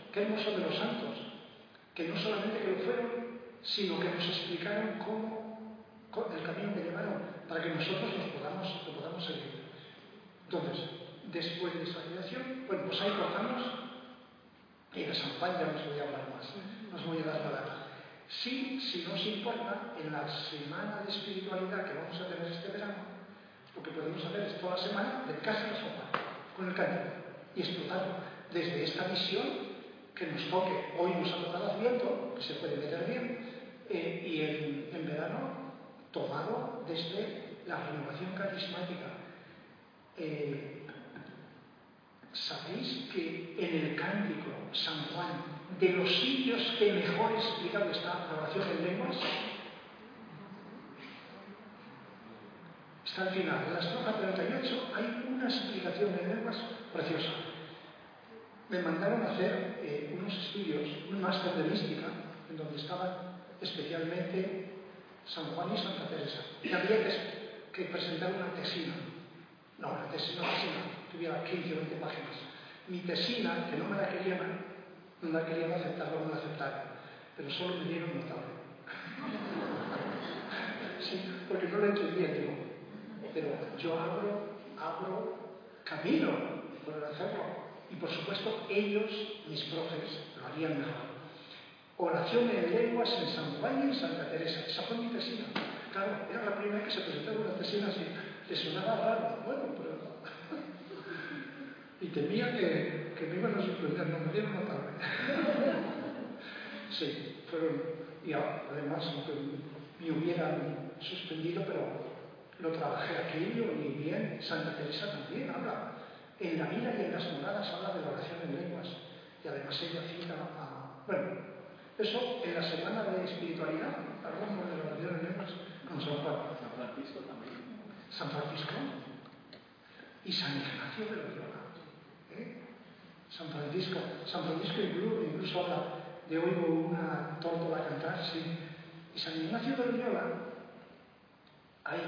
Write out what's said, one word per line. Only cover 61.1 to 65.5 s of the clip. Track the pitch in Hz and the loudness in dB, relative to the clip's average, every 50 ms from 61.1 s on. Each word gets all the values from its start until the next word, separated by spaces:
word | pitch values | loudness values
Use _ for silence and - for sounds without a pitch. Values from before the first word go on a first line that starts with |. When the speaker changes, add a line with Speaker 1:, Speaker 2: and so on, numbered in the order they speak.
Speaker 1:
un | 196 196 | 0 2
máster | 180 180 - - 180 175 160 | 4 4 4 4 4 4 4
de | 160 156 | 4 4
mística, | 156 - 202 180 - 151 - - - - - - - - - - - | 6 6 4 4 2 0 0 -2 -2 -4 -4 -8 -8 -10 -12 -10 -8
en | 160 | -6
donde | 156 151 147 143 | -4 -4 -4 -4
estaban | 143 - - 185 180 185 185 185 - - - - - - - - - | -4 -2 -2 -2 0 0 0 0 -2 -6 -6 -8 -10 -12 -14 -10 -4
especialmente | - - - 165 147 151 170 165 160 170 175 185 165 - 185 185 190 196 190 - - - - - - - - - - - - - - | -4 -4 -2 -2 -2 0 0 0 2 2 2 2 0 2 2 2 2 2 0 -2 -4 -6 -8 -10 -10 -12 -14 -14 -16 -16 -18 -14 -10
San | - - 165 156 | -6 -4 -2 -2
Juan | 147 | -2